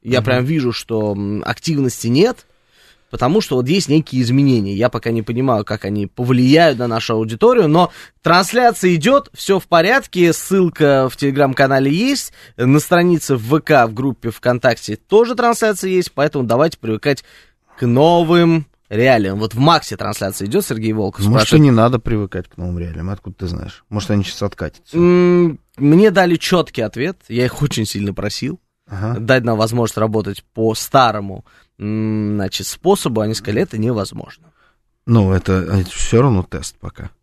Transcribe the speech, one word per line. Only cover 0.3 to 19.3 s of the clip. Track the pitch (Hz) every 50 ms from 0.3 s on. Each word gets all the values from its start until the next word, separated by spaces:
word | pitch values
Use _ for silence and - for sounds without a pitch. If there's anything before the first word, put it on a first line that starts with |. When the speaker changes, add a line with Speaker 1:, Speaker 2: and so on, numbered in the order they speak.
| 127 127 123
Speaker 1:
вижу, | 131 165 160 135 123 113
что, | - - _ 113 110 107 107 101
м, | 98 101 101 104 104 -
активности | - 117 - _ - 165 143 139 127 - - -
нет. | 117 120 139 185 240 247 - _ _ _ _ _ _ _ _ _ _ _ _ _ _
Потому | - 113 127 127 160 220
что | 208 - -
вот | 127 127
есть | 127 160 196 - -
некие | 139 160 151 - - 127 127
изменения. | 113 123 135 139 139 131 117 101 98 101
Я | 98 113 123
пока | - 117 - 117
не | 113 113 107
понимаю, | - 120 117 131 135 123 107 104
как | - 104 107 -
они | 95 101 104 101
повлияют | 98 _ - 123 123 131 123 127 127 139 156 170 165 139 113
на | 123
нашу | 120 113 113 - - 117
аудиторию, | 110 110 110 113 113 - 226 254 220 202
но | 151 151 170 180 - - - - - _ _ _
трансляция | 160 165 180 196 170 - 240 247 240 226 - - 185 175
идет, | 165 143 208 269 285 277 - _
все | - - - 196 185
в | -
порядке, | _ - 165 165 190 240 269 - - - 185 175 170 160
ссылка | - - - 190 196 185 175 151 - 156 143 139 135 131 131
в | -
Telegram-канале | - 143 139 135 135 147 135 135 - 139 135 139 135 135 139
есть, | 143 175 226 262 285 247 - - _ - - - _
на | - 120 127 135 151
странице | 147 - 180 175 170 180 175 156 - - 139
в | 123 107 117
В | 139 156 -
К, | - 156 139 120 117
в | 110
группе | 101 127 139 120 _ - 117
ВКонтакте | 113 - - 127 123 120 - 131 117 - - - 104
тоже | - _ _ - 208 233 233 254
трансляция | 208 233 233 233 - - 220 214 180 - 190
есть, | 185 185 175 - _
поэтому | - 139 156 - 143 127
давайте | 113 113 120 147 165 - _
привыкать | - 113 110 107 - 147 139 - - _ _ - _ _ _ _ _ _ _
к | - -
новым | 120 117 127 147 165 170 170 170 160 170 170 170 170 165 165 151 _ _ _ _ _
реалиям. | 101 107 120 135 131 117 101 95